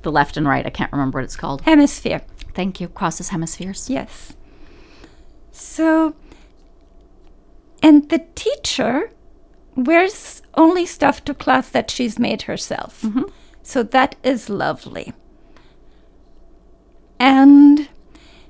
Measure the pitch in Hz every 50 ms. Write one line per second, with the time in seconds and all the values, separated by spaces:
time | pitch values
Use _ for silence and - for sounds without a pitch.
0 | - 170 147 147 143 - - 151 151 143 135 131 - - - - 135 - - 143
1 | 139 135 131 135 127 - - - - 156 139 139 - 320 320 294 285 277 - -
2 | - 240 160 - - - - - - - - - 180 190 185 - 180 170 - -
3 | 196 165 160 - 180 - 196 165 165 165 - - 175 190 196 - - - 262 269
4 | - - - - - - - - - - - - - - - - - _ - -
5 | - - - - - - - - - - - - - - - - 320 320 320 320
6 | 320 311 311 - - - - - - - - - - _ - - - _ - -
7 | - _ - - _ - - - _ - _ - _ _ - - - 311 294 294
8 | 294 - 330 330 330 - - - - 440 571 - - - - - - 226 240 285
9 | 440 453 - _ - - - _ - _ _ _ _ - _ 254 247 294 330 339
10 | 370 381 427 - - - - - - _ - - 320 330 370 370 339 339 - -
11 | 294 277 262 - - - 277 - - - 262 262 240 - - 247 226 - - -
12 | 247 226 208 - 240 202 220 - - - - - - - - - - - - -
13 | - 220 202 262 359 403 - - - - - - - - - 262 226 208 - 262
14 | 262 277 - _ - 254 277 226 - - 202 160 131 147 156 - - - - -
15 | - - - - _ _ _ _ - _ - - - - _ - - - _ _
16 | _ _ _ - - _ - - - - - _ _ _ - _ _ _ _ -
17 | _ _ _ - 240 269 269 269 269 285 285 285 285 285 294 294 285 - - -
18 | - - - - - - - - -